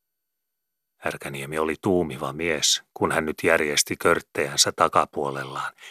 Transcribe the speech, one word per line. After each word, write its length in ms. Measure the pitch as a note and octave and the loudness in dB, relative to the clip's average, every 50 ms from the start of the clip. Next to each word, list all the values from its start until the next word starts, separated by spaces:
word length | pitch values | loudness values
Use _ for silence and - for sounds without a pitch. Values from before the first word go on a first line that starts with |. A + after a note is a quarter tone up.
| _ _ _ _ _ _ _ _ _ _ _ _ _ _ _ _ _ _ _ _ | _ _ _ _ _ _ _ _ _ _ _ _ _ _ _ _ _ _ _ _
Härkäniemi 580 | - D#2+ C#2+ - - D#2 C#2 C#2 C2+ C#2 D#2 D#2 | -6 -6 -6 -6 -8 -10 -8 -8 -8 -6 -2 -2
oli 160 | D#2+ D#2+ D#2 - | 0 0 -2 -2
tuumiva 520 | - G#2+ F#2 F2+ F2 D2+ C2 C#2+ D2 C2+ C2+ | 0 2 2 2 2 0 -4 -6 -8 -8 -6
mies, 500 | D2+ E2 E2+ D#2 C#2+ - - - - - _ _ | -4 -2 -2 -2 0 2 0 0 0 -4 _ _
kun 180 | - G#2 E2 | -4 -2 0
hän 140 | D2+ E2 D#2+ | 0 0 0
nyt 120 | D#2 D2 - - | -2 -4 -2 2
järjesti 520 | F2 E2 D#2+ D#2 D2 D2 D2 - - F2+ - | 4 4 4 4 2 0 0 -2 -2 -4 0
körttejänsä 760 | - F2+ E2+ D#2+ - - _ - D2+ C#2 D2 - - - - | 4 4 4 4 0 -4 _ -4 -4 -2 2 2 2 2 4
takapuolellaan 1000 | - F2 E2 - F2+ D2 - - E2 D2 C#2 C2+ C#2 C2+ C2+ C#2 C#2 C#2+ - - _ - - | 2 2 4 4 2 2 2 -2 -4 -4 -4 -4 -6 -8 -8 -8 -8 -8 -8 -10 _ -18 -20